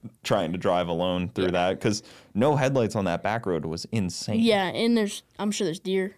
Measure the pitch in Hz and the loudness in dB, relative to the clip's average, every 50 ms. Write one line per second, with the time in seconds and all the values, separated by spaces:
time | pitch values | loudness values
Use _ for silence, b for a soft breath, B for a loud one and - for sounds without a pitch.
0 | - - - _ _ - 117 104 90 78 87 92 78 98 90 87 87 85 85 82 | -18 -18 -18 _ _ 2 2 2 2 0 -4 -2 2 2 2 2 2 0 0 0
1 | 90 92 90 90 90 87 - - 95 90 87 90 87 92 95 - - 113 104 104 | 0 0 0 0 -2 -4 -2 -2 0 0 2 2 2 2 0 0 0 -2 -2 -2
2 | B B B B B B B 98 117 147 147 131 135 139 143 135 117 101 - 113 | B B B B B B B 2 2 2 4 2 2 2 2 2 2 2 0 0
3 | 98 90 85 87 - 101 107 117 117 98 90 80 76 82 78 87 - - - 113 | 0 0 -2 0 -2 -2 -2 -2 -2 -2 -2 -2 -2 -4 -6 -8 -8 -4 -2 -2
4 | 98 87 87 - - - 107 226 226 233 214 196 190 175 - 131 220 233 233 226 | -2 -2 -4 -8 -6 -4 0 2 2 4 2 2 0 -2 -2 -2 0 2 2 2
5 | 208 202 208 - - _ _ - 196 214 208 - 214 180 165 - - 185 190 190 | 0 -2 -4 -10 -14 _ _ -6 -4 -4 -2 -2 -2 -4 -4 -4 -4 -2 0 0
6 | 190 190 - | -2 -2 -6